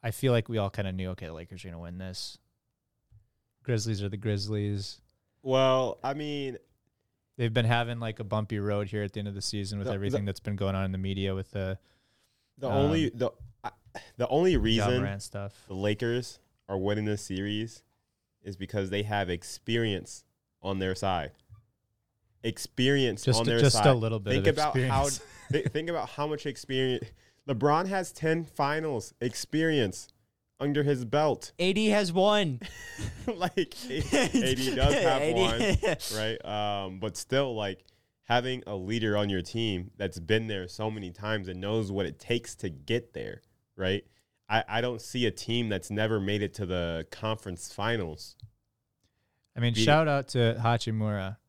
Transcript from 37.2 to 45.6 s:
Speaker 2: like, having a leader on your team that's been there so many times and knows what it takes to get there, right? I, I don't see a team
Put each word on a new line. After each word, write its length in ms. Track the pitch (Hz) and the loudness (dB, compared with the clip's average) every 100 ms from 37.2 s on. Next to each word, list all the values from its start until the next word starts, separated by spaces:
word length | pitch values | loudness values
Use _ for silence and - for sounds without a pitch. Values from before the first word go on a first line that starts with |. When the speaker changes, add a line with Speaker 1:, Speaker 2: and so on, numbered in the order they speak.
| - 131 139 110 | 0 0 2 -2
Speaker 2:
like, 280 | 101 95 _ _ _ _ | -4 -6 _ _ _ _
having 400 | - 120 127 127 - | 2 2 2 -4 -6
a 100 | 101 | -6
leader 400 | 92 113 110 104 | -2 0 2 2
on 140 | 101 | 2
your 140 | 95 | 0
team 480 | 85 113 113 92 90 - | -2 -2 0 -2 -4 -6
that's 240 | 98 87 | -6 -6
been 280 | 82 110 113 | 0 2 2
there 200 | 101 90 | -6 -8
so 220 | - 110 | -4 -4
many 220 | 107 95 | -4 -10
times 360 | 87 104 110 92 | -8 -4 -2 -4
and 140 | 92 | -6
knows 300 | 98 110 98 | -2 -2 0
what 160 | 98 90 | -2 -2
it 100 | 73 | -6
takes 360 | - 120 - - | -2 -2 -2 -10
to 120 | 98 | -8
get 440 | 71 71 117 120 | -10 -2 -2 -2
there, 280 | - 52 - _ _ _ - | -10 -10 -12 _ _ _ -4
right? 280 | 92 101 - _ _ _ _ | 0 0 -4 _ _ _ _
I, 140 | 110 - | 0 2
I 140 | 110 | -2
don't 180 | 123 120 | -2 -4
see 280 | - 127 117 | -6 0 0
a 40 | |
team 380 | - - 117 | 0 -2 0